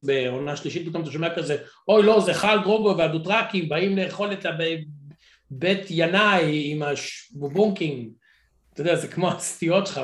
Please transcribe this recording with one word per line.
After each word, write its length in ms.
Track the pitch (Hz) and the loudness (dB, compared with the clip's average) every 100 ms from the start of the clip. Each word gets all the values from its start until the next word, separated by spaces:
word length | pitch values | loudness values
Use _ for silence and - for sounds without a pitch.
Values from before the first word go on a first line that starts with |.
בעונה 540 | 139 135 127 131 147 147 | -2 0 0 -4 -6 -6
שלישית, 320 | 147 156 165 | -6 -6 -6
פתאום 140 | 165 | -6
אתה 80 | 151 | -6
שומע 240 | 156 170 170 | -4 -4 -4
כזה, 200 | 143 143 - _ - | -4 -4 -6 _ 4
"אוי, 140 | 214 | 6
לא, 180 | 208 220 | 8 6
זה 140 | 180 | 4
חל 240 | 156 208 208 | 2 2 2
דרוגו 300 | 185 220 208 170 | 4 2 4 2
והדותרקים, 680 | 160 160 180 226 - 190 156 | 2 0 0 0 0 -2 -2
באים 280 | 156 196 190 | 0 0 0
לאכול 360 | 180 - 202 | -2 -4 -6
את 140 | 190 170 | -4 -6
הב-, 320 | 160 165 160 151 143 143 - _ _ _ | -4 -4 -4 -10 -18 -20 -20 _ _ _
בית 360 | 131 175 190 - | -4 0 0 -2
ינאי 840 | 165 165 190 208 185 151 151 147 | 0 2 4 4 4 2 0 -2
עם 100 | 151 | -4
השבובונקים." 1300 | 147 139 - - - 143 139 175 214 190 156 127 113 - _ _ _ _ _ | -4 -4 -8 -14 -16 -10 -4 2 2 2 -4 -4 -10 -16 _ _ _ _ _
אתה 80 | - | -4
יודע, 160 | 165 160 | 0 0
זה 120 | - | -2
כמו 200 | 165 180 | -2 -2
הסטיות 560 | - - - 165 190 - | -2 -8 -4 0 2 0
שלך, 140 | 139 | -4